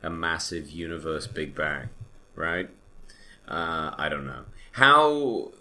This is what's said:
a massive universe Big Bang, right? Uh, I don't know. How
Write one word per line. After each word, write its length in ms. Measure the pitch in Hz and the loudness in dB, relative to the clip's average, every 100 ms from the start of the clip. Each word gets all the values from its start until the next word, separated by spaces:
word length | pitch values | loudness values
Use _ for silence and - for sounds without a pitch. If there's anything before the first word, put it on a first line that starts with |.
a 80 | 87 | -6
massive 600 | 82 82 82 - 85 73 | -2 -2 -2 -4 -6 -8
universe 580 | 80 82 82 80 78 - | -8 -6 -6 -4 -4 -4
Big 260 | 82 73 | -6 -6
Bang, 360 | - 76 71 - - - - - - | -2 -2 -2 -6 -12 -16 -18 -16 -6
right? 340 | 82 90 92 - - - - - - - - | -2 -2 -4 -10 -20 -20 -18 -20 -20 -20 -8
Uh, 420 | 82 82 82 78 - | -4 -2 -2 -4 -2
I 100 | 76 | -2
don't 180 | 73 69 | -2 -6
know. 200 | 64 - - - | -10 -14 -16 -12
How 800 | 127 135 147 151 147 139 104 - - | 6 10 10 8 4 2 0 -4 -10